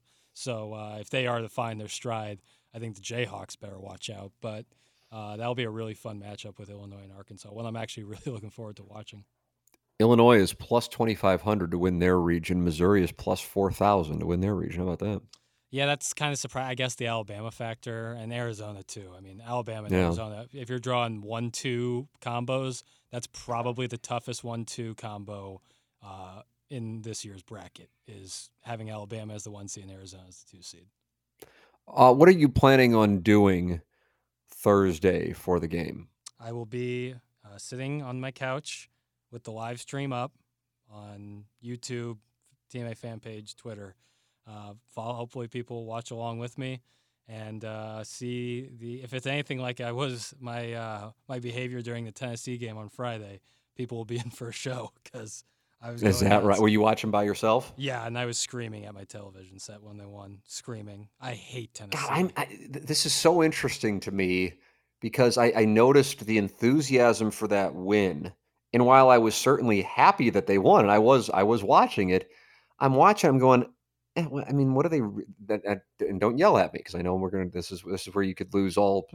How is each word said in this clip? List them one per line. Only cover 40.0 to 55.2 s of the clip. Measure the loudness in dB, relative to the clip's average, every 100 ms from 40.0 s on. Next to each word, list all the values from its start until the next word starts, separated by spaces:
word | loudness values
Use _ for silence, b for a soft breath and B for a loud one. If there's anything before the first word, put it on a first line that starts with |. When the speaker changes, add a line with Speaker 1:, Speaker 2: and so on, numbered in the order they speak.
| -6
Speaker 1:
up | -6 -8 -12 _ _ _ _ _
on | -20 -20 -18 -18 -20 -20 _
YouTube, | -14 -14 -10 -10 -10 -12 _ _ _ _ _
T | -12
M | -12
A | -12
fan | -14 -14
page, | -14 -16 -18 -18
Twitter. | -16 -14 -16 -20 _ _ _ _ -20
Uh, | -18 -18 -20 _
follow, | -10 -8
hopefully | -8 -10 -10 -10
people | -10 -10 -12 -10
watch | -10 -10
along | -8 -8 -8
with | -10 -10
me | -10 -10 -16 _ _ _ _
and, | -16 -14 -12 -12
uh, | -12 -12 -12
see | -14 -12 -8 -8 -8 -8 -12 -16
the, | -14 -14
if | -12
it's | -8 -4
anything | -6 -6 -6
like | -8 -8
I | -8
was, | -6 -6 -6 -12 -14
my, | -12 -10 -8
uh, | -8 -10 -10 -14 -18 -12
my | -10
behavior | -8 -8 -8 -8
during | -8 -10 -10
the |
Tennessee | -10 -10 -10 -10 -10
game | -10 -12
on | -14
Friday, | -10 -8 -8 -12 -18 _ _ _ -12
people | -10 -10
will | -6
be | -6
<laughs> |
in | -8
for | -12 -14
a |
show | -10 -8 -8 -12 -18 -18
'cause | -16